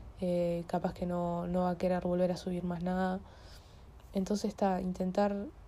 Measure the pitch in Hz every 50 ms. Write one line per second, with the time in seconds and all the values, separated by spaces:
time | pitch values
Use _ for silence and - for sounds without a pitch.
0 | - - - - 185 180 175 175 175 175 170 170 170 - - 175 170 180 175 -
1 | 180 180 175 175 175 170 175 175 175 175 180 180 180 180 180 170 - 180 180 180
2 | 180 180 175 180 180 175 180 175 - 190 180 175 175 175 175 170 175 180 185 185
3 | 185 185 185 196 - - - - - - - - - - - - - - - -
4 | - - - 202 190 - 208 202 - 208 202 - 208 196 185 185 190 185 180 -
5 | 185 185 185 - 202 202 202 202 208 302 - - -